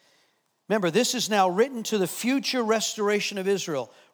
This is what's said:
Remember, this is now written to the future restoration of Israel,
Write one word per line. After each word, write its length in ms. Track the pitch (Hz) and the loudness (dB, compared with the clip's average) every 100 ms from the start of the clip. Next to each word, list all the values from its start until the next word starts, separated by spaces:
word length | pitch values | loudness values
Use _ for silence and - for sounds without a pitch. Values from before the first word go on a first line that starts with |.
| _ _ _ _ _ _ - | _ _ _ _ _ _ -2
Remember, 220 | 214 175 | 0 2
this 240 | 180 240 | 2 2
is 160 | 247 165 | 0 0
now 180 | 208 185 | 2 4
written 340 | 175 269 240 | 4 0 -2
to 120 | 214 214 | -2 0
the 100 | 175 | 0
future 560 | - 233 269 - 254 | -2 -2 0 0 -2
restoration 760 | 214 226 - - 202 208 - 202 | 0 0 -2 -2 0 0 -2 -2
of 100 | 190 | 0
Israel, 420 | 196 180 139 117 - _ | 0 -2 -6 -6 -12 _